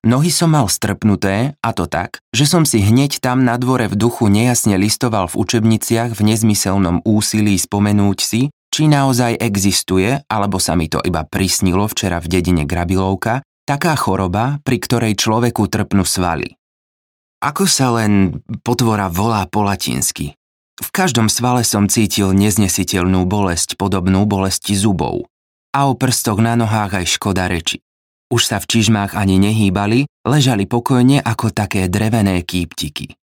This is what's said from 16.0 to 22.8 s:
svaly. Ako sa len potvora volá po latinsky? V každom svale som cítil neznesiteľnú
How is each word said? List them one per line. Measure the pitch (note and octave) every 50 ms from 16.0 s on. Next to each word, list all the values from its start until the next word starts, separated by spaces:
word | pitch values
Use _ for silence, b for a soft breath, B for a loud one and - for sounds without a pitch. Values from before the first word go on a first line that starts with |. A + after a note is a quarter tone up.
| F#2
svaly. | - - - F#2 F2 E2 D2 - - - _ _ _ _ _ _ _ _ _ _ _ _ _ _ _ _ _ -
Ako | C3+ D3 - G3
sa | F3+ - - C3+ B2+
len | A#2 A#2 A2 G#2 G#2 G2+ F#2+ F2+ - D2 - - A#2+ - _
potvora | - A#2+ - B2 A2+ A2 G#2 G2+ F#2+
volá | E2+ F2+ G2+ A#2 A2+ G#2 F#2 F2
po | - G#2 G#2
latinsky? | G2+ G2 F#2+ - - A#1+ B1+ - - - - D2+ D2 - _ _ _ _ _ _ _ _ -
V | - - _
každom | - F#3 F3 B2+ C3 A2
svale | G#2+ - - A#2 B2 B2 B2+ A2+
som | - - G#2 G2+ F#2+
cítil | - A#2+ A2 G2 - - G2+ F#2+ F#2+ G2
neznesiteľnú | G2+ G#2+ G2+ - G#2 F#2 - -